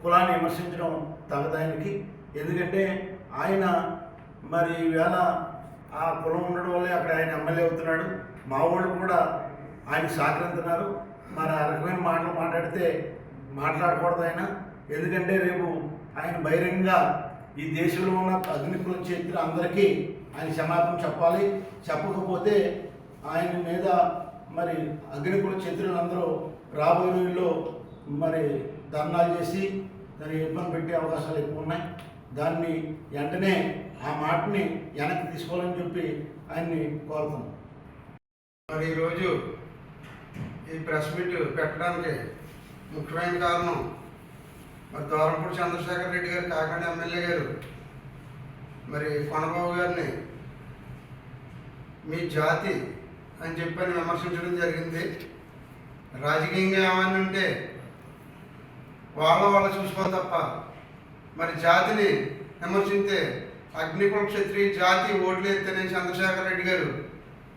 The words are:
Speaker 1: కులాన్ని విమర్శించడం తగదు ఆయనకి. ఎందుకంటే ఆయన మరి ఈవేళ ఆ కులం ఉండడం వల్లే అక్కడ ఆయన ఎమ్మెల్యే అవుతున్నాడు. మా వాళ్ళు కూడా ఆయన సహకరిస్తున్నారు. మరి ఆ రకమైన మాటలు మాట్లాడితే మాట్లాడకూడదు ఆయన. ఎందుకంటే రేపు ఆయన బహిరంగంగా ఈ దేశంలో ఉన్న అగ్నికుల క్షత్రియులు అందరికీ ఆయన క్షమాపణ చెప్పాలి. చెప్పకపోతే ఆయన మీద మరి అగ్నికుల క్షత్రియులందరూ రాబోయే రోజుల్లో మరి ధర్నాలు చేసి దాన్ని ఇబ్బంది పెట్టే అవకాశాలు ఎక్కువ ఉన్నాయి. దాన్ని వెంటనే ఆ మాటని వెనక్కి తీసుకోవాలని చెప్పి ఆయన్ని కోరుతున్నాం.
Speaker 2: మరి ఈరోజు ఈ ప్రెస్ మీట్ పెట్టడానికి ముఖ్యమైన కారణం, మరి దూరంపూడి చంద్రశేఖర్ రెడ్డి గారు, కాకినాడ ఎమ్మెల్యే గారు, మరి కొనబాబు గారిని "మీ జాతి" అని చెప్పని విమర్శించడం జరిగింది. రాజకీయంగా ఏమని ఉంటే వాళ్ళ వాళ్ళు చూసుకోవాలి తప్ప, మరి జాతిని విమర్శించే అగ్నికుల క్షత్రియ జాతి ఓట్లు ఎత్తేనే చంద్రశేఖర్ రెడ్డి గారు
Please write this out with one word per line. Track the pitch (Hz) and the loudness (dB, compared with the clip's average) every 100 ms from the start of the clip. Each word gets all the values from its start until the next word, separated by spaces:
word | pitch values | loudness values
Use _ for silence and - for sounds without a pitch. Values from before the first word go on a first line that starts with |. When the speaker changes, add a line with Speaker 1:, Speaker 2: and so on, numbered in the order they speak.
Speaker 1:
కులాన్ని | 175 175 180 - | 6 8 8 4
విమర్శించడం | 160 - 175 170 165 160 151 - - | 2 0 -4 -2 -2 -2 -4 -10 -4
తగదు | 147 160 156 | -2 0 0
ఆయనకి. | 160 156 202 - - - - 147 | 0 0 -2 -4 -6 -12 -12 -6
ఎందుకంటే | 156 180 180 196 196 190 - - - | -2 0 2 2 2 0 -4 -10 -10
ఆయన | 127 165 196 185 175 170 - - - - - | -4 2 4 4 4 2 -4 -10 -16 -18 -16
మరి | - 170 170 165 165 | -2 2 2 2 2
ఈవేళ | 160 165 170 170 175 - - - - - | 6 6 6 4 2 -2 -8 -12 -16 -10
ఆ | - 165 160 | -2 -2 0
కులం | 160 165 | 0 0
ఉండడం | 175 175 180 | 0 0 0
వల్లే | 175 175 | 2 2
అక్కడ | 175 165 | 2 2
ఆయన | 165 160 | 2 2
ఎమ్మెల్యే | 160 156 165 170 | 0 0 4 4
అవుతున్నాడు. | 160 165 160 - - - - - | 2 0 0 0 -6 -10 -14 -4
మా | 135 | 2
వాళ్ళు | 165 175 185 180 | 4 4 2 0
కూడా | 185 170 - - - - - - - | 2 4 4 0 -6 -10 -14 -14 -4
ఆయన | 151 160 | 0 0
సహకరిస్తున్నారు. | 151 151 - 175 170 170 - 202 202 - - - | 2 2 2 0 -2 0 0 0 -4 -8 -14 -12
మరి | - - | -2 0
ఆ | 156 151 | 2 2
రకమైన | 151 180 185 | 0 0 0
మాటలు | 170 165 165 - | 2 2 0 0
మాట్లాడితే | 165 165 165 190 170 - - - - - - | 0 0 0 2 2 2 -2 -8 -14 -14 -12
మాట్లాడకూడదు | 139 160 - 175 170 175 170 | -2 0 2 4 4 4 2
ఆయన. | 170 170 196 202 - - - | 2 0 -2 -4 -8 -14 -6
ఎందుకంటే | 147 170 185 175 190 | -2 0 2 4 4
రేపు | 180 180 180 160 156 - - 139 | 4 2 0 -2 -4 -8 -12 -8
ఆయన | 156 170 | -4 -2
బహిరంగంగా | 160 165 175 185 185 180 175 - - - - 139 | 2 4 4 4 6 6 6 2 -2 -10 -12 -6
ఈ | 156 | -2
దేశంలో | 160 170 180 185 185 | 2 2 2 2 4
ఉన్న | 185 | 4
అగ్నికుల | 185 185 151 143 190 180 | 2 2 -2 -2 -2 -2
క్షత్రియులు | 180 - 175 170 180 | -4 -2 -4 -2 0
అందరికీ | 165 165 175 202 196 - - - - - | 0 2 0 6 6 6 0 -6 -10 -8
ఆయన | 160 | -4
క్షమాపణ | 160 160 170 170 170 | -2 2 4 4 2
చెప్పాలి. | 160 156 170 190 196 196 | -2 4 4 6 4 2
చెప్పకపోతే | - - - - 196 185 185 175 208 208 - - - - - - - | -6 -10 -4 -2 0 0 0 2 6 6 4 0 -8 -12 -18 -14 -4
ఆయన | 165 175 175 | 0 0 0
మీద | 170 175 196 175 175 - - - - | 0 0 4 6 6 4 -6 -12 -10
మరి | 165 170 165 156 151 - | -2 0 0 -2 -4 -8
అగ్నికుల | 143 170 196 190 190 | -4 2 2 2 0
క్షత్రియులందరూ | - - 185 175 170 180 170 117 - - - | -2 -2 0 0 0 0 0 0 -4 -10 -8
రాబోయే | 147 156 170 185 | 2 6 6 6
రోజుల్లో | 185 180 180 175 160 160 - - - 147 | 4 2 2 2 2 -2 -8 -12 -14 -6
మరి | 143 160 160 147 143 - - - | 0 2 2 2 0 -4 -10 -6
ధర్నాలు | 151 151 170 170 175 | -4 0 4 4 4
చేసి | 170 185 196 196 - - - - | 0 0 0 -2 -6 -12 -16 -12
దాన్ని | 151 156 160 | -6 -2 -2
ఇబ్బంది | 160 175 | -2 -2
పెట్టే | 165 160 | -2 0
అవకాశాలు | 165 160 160 139 160 | 0 2 0 -2 -2
ఎక్కువ | 147 151 | -2 -2
ఉన్నాయి. | 151 165 - - - - - | -2 -4 -4 -10 -14 -18 -12
దాన్ని | 127 151 170 165 160 151 - - | -2 0 0 0 -2 -4 -8 -8
వెంటనే | 143 151 175 190 185 - - - - | -4 -2 2 4 4 2 -4 -8 -8
ఆ | 156 151 | -6 -2
మాటని | 160 170 202 202 - - - | 2 2 2 2 0 -2 -6
వెనక్కి | - 180 180 175 | -4 -2 0 -2
తీసుకోవాలని | 160 160 175 180 180 | -6 -4 -2 -2 -2
చెప్పి | 175 170 156 147 151 - - | -2 -2 -2 -4 -6 -12 -10
ఆయన్ని | 170 170 165 147 147 | -4 -2 0 0 -4
కోరుతున్నాం. | 147 151 151 127 107 - - - - - - - _ _ _ _ - | -4 -2 -2 -4 -8 -10 -16 -18 -18 -18 -18 -20 _ _ _ _ -6
Speaker 2:
మరి | 156 160 | -2 0
ఈరోజు | 160 165 175 185 156 - - - - - - - - - - - - - | 0 0 0 0 0 -2 -10 -14 -16 -18 -18 -18 -18 -16 -10 -10 -10 -10
ఈ | 160 | -8
ప్రెస్ | 156 156 151 175 | -2 0 0 -2
మీట్ | 180 175 - 147 | -2 0 -2 0
పెట్టడానికి | 156 156 175 175 165 135 113 - - - - - - | -2 0 -2 -2 -2 -4 -4 -10 -16 -18 -18 -18 -12
ముఖ్యమైన | 151 - 160 175 175 | -10 -6 -2 0 2
కారణం, | 175 170 175 165 - - - - - - - - - - - | 2 2 2 0 -4 -8 -14 -18 -18 -18 -18 -18 -18 -18 -14
మరి | - | -8
దూరంపూడి | 143 156 156 156 175 | -2 2 4 2 -2
చంద్రశేఖర్ | 175 175 170 170 175 180 | -2 -2 -2 -2 -2 -2
రెడ్డి | 175 180 | -2 -2
గారు, | 180 175 | -2 -2
కాకినాడ | 160 156 170 170 | 0 0 -2 -4
ఎమ్మెల్యే | 170 165 175 | -4 -4 -2
గారు, | 175 170 143 - - - - - - - - - - - - - 143 | 0 0 -2 -6 -10 -14 -16 -16 -16 -16 -16 -16 -16 -16 -16 -16 -8
మరి | 147 151 147 147 | -4 -2 -2 0
కొనబాబు | 156 160 165 175 | -2 0 0 0
గారిని | 175 180 175 - - - - - - - - - - - - - - - - - - - - - | 2 0 0 -2 -4 -8 -12 -14 -16 -16 -16 -14 -14 -14 -18 -16 -16 -16 -16 -16 -16 -16 -14 -6
"మీ | 165 170 | -4 -2
జాతి" | 151 156 - 196 175 123 - - - - - | 2 4 2 0 -2 -4 -10 -14 -18 -18 -12
అని | 165 165 | -8 -4
చెప్పని | 170 170 180 | -4 -2 -2
విమర్శించడం | 175 170 170 175 170 175 175 | 0 0 -2 -2 -4 -2 0
జరిగింది. | 170 160 160 165 - - - - - - - - - - - 127 | 0 0 -2 -4 -4 -6 -10 -16 -18 -20 -20 -18 -18 -18 -16 -6
రాజకీయంగా | 147 156 156 185 190 190 | 0 2 2 2 4 6
ఏమని | 190 190 190 190 | 6 6 4 4
ఉంటే | 190 196 185 - - - - - - - - - - - - - - - - - | 2 2 0 0 -4 -10 -14 -16 -18 -18 -18 -18 -18 -18 -18 -18 -18 -18 -14 2
వాళ్ళ | 156 175 202 | 6 8 8
వాళ్ళు | 196 196 | 8 6
చూసుకోవాలి | 190 190 185 185 | 2 -2 0 0
తప్ప, | 185 170 170 - - - - - - - - - 160 | 0 0 0 0 -4 -10 -14 -18 -20 -20 -20 -14 -4
మరి | 170 151 | -4 2
జాతిని | 165 180 185 214 202 - - - - - | 6 8 6 4 4 4 0 -6 -12 -10
విమర్శించే | 175 196 202 202 196 190 151 - - - - - | 0 2 4 2 2 2 0 -2 -8 -14 -12 -6
అగ్నికుల | 165 190 202 208 | -4 2 4 4
క్షత్రియ | 202 202 190 196 202 | 2 0 0 2 2
జాతి | 180 185 185 185 196 | 4 6 6 4 2
ఓట్లు | 180 185 196 | 2 2 2
ఎత్తేనే | 196 196 185 | 0 0 0
చంద్రశేఖర్ | 185 180 175 180 190 185 185 | 0 0 -2 0 2 2 0
రెడ్డి | 180 180 | 0 2
గారు | 180 143 - - - - - - | 2 2 -4 -8 -14 -18 -20 -18